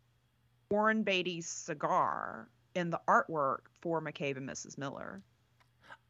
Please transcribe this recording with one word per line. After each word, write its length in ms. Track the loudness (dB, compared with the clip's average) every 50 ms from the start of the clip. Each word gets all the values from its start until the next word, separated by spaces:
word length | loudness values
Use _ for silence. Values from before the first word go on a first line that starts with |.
| _ _ _ _ _ _ _ _ _ _ _ _ _ -2
Warren 340 | 2 4 4 4 4 4 2
Beatty's 440 | 2 2 2 2 0 -2 -4 -6
cigar 1040 | -8 -10 -10 -6 -8 -6 -2 0 2 4 4 4 2 2 -2 -4 -6 -8 -10 -12 -14 _ _ _ _ -4
in 140 | -2 -2 -2
the 120 | -2 -2 2
artwork 520 | 4 4 4 4 2 0 2 2 2 2 -2 -4 -12 _ -8
for 200 | -4 -2 -2 -2
McCabe 360 | -2 -4 -6 -4 -2 -2 -2
and 80 | -4 -6
Missus 320 | -8 -8 -10 -10 -12 -10
Miller. 440 | -8 -8 -6 -6 -8 -10 -10 -12 -14 -16 _ _ _ _ _ _ _ _ _ _ _ _ -20 -20 -20 _ _